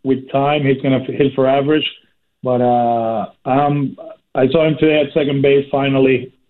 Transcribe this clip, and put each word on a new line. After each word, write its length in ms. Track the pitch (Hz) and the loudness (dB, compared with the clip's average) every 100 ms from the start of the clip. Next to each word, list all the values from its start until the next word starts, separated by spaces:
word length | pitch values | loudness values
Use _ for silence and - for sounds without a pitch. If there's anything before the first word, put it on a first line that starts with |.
with 280 | 135 131 135 | -4 -4 -2
time 340 | 135 143 151 139 | -2 0 0 0
he's 160 | 135 | 0
gonna 220 | 139 131 | 0 -2
hit 300 | 131 127 139 135 | -2 -2 0 2
for 120 | 131 | 0
average. 400 | 139 139 156 - - _ _ _ _ | 2 0 0 -2 -10 _ _ _ _
But, 200 | 127 123 | -2 0
uh, 680 | 123 120 120 117 113 113 117 - - | 2 2 0 0 -2 -4 -8 -10 -2
um, 520 | 135 147 147 135 - - - _ | 0 2 0 -4 -8 -18 -20 _
I 140 | - 131 | -2 2
saw 180 | 165 160 | 2 0
him 100 | 143 | 2
today 220 | 156 151 | 2 2
at 120 | 143 | 0
second 280 | 160 143 139 | -2 -2 0
base 260 | 139 139 135 | 2 2 0
finally, 640 | 139 139 135 131 127 - - | -2 0 2 2 0 -4 -16